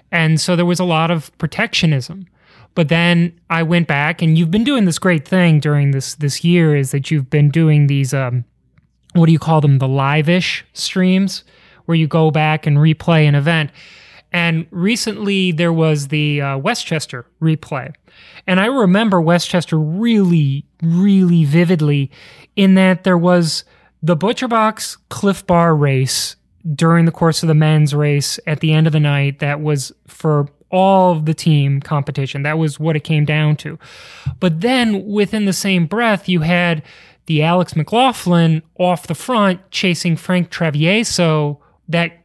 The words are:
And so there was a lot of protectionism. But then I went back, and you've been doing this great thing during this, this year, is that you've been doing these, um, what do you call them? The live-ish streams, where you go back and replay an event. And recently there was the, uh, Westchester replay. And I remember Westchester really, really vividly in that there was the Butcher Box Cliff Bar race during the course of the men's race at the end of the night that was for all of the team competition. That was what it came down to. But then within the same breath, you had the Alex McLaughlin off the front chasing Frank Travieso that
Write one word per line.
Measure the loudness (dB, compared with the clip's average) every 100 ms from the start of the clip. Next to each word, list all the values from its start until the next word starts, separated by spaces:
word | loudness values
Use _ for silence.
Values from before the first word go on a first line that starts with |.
| _
And | -2 0 0
so | 0 0
there |
was | 0 0
a | 0
lot | -2 0
of | -2 -6 -8
protectionism. | -8 -4 -4 -2 0 0 -4 -14 -18 _ _ _ -8 -4
But | 0
then | 0 2 2 0 -4 -6
I | -4
went | 0 0 0
back, | -2 -2 0
and | 2 2
you've | 2
been | 0
doing | 0 0 0
this | 0
great | 0 -2 0
thing | 0 4 2
during | 2 0 0
this, | -2 -6 -6
this | -6 -2 0
year, | 2 2 2
is | -2
that | -4 -4
you've | -4 -2
been | 2 2
doing | 2 2 4 2
these, | 0 -2
um, | -4 -4 -6 -8 _ _ _ _ _ _
what | 2 4
do |
you | 2
call | 2 2
them? | 2 2
The | 0
live-ish | 0 0 0 0 0 -2 -8 -12
streams, | -12 -6 -2 0 2 0 -6 -16 _ _ _ -4
where | -2
you | 0
go | 2 2
back | 2 0 0 0
and | 2
replay | 2 2 2 2 4
an | 2
event. | 0 -2 -4 -10 -20 -20 -20 -20 _
And | -4 -2 -2 -4
recently | -4 -2 -2 -4 -6 -4 -2 0
there | 0 0
was | 0 0 0 -2
the, | -4 -2 -2
uh, | -4 -4
Westchester | -4 -6 -6 -6 -6 -14 -18 _
replay. | -2 -2 -6 -10 -10 -18 _ _ -20 -12 -2
And | 0
I | 0
remember | 0 2 2 2 0
Westchester | 2 0 0 -4 -2 -2
really, | -2 -2 0 2 2 2 2 -2 -10 _
really | -2 2 4 4 4 4
vividly | 4 2 2 2 0 0 -2 -8 -20 -20 -10 0
in | 4 4
that | 4 2
there | 2 2
was | 4 2 2 -4 -10 _ _ _
the | -2 0
Butcher | -2 -4 -2
Box | 0 0 -2 -10 -14 _
Cliff | -4 -2 -2 0
Bar | 2 2 2
race | 0 0 -2 -4 -8 -12 _ _ -8
during | -2 2 4
the | 2
course | 2 0 0
of | 0
the |
men's | 2 4 2 2
race | 0 0 0 -2 -8 -6
at | -4
the | 0
end | 2 2
of |
the | 2
night | 0 0 -2 -2
that | -4 -4
was | -2 -4 -6 -14 _
for | -6 -2 0 -2 _ _
all | 0 4 4 4
of | 2 -2
the |
team | -2 2 2 2 -2
competition. | -2 -4 -4 -6 -8 -6
That | -4 -2
was | -2 -2
what | -2 -2
it |
came | -2 0 2
down | 2 0 0
to. | -4 -14 -18 -20 -20 -12 -10 -4
But | -2 0
then | 0 0 0 -2 -2
within | -2 -2 0
the | -2
same | -2 0 0 0
breath, | 0 0 -2 -2
you | -2
had | 0 0 0 -2 -8 -20 -20 _ -4
the | -2
Alex | 0 0 -2 -4
McLaughlin | -2 0 0 -2 0 2 2 0 -4 -4
off | -2 -2 -6
the | -8
front | -4 0 0 -2 -8
chasing | -4 -2 -2 -2 -4
Frank | -2 -2 -2
Travieso | -4 -4 0 0 0 -2 -2 0 0 -2 -6 _ _ -6
that | -4 -4 -8